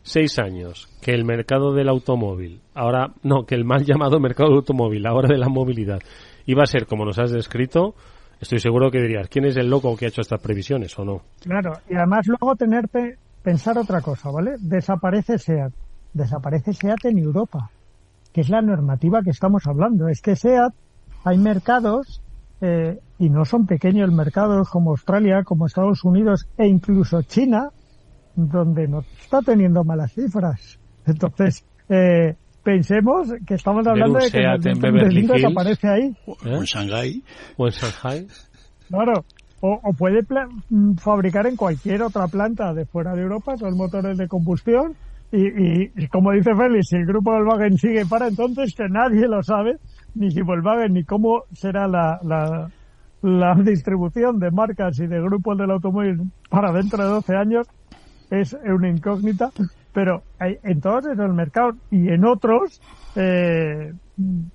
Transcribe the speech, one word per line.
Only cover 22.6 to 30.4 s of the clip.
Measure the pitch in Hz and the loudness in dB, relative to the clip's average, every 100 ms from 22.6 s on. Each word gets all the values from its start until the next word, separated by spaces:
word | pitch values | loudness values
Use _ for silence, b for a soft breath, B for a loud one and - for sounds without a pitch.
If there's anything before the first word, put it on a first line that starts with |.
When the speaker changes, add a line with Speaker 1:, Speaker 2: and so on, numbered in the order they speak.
Speaker 2:
eh, | 185 170 165 196 - - | -2 0 -2 -6 -12 -2
y | 170 | 2
no | 147 | 2
son | 151 240 202 | 2 2 2
pequeños | 165 185 202 196 | 2 2 2 4
mercados | 170 147 - 208 202 190 | 2 2 0 2 2 0
como | 175 170 | 0 0
Australia, | 143 - 196 208 190 | 0 0 2 4 2
como | 185 170 165 | 0 -2 -2
Estados | - 196 202 | 0 0 0
Unidos, | 180 180 220 196 - - | 2 2 2 0 -2 0
e | 208 | 4
incluso | 190 - 196 175 170 | 4 2 2 2 0
China, | - - 262 214 285 - - _ - - _ | -2 0 2 2 -2 -10 -20 _ -20 -20 _
donde | - 160 175 165 160 151 | -2 0 0 0 0 -2
no | 147 - - | -4 -8 -16
está | - 277 | -2 0
teniendo | 269 220 185 170 | 2 4 4 4
malas | 165 160 143 | 2 -2 -4
cifras. | - 254 208 | -4 -4 -2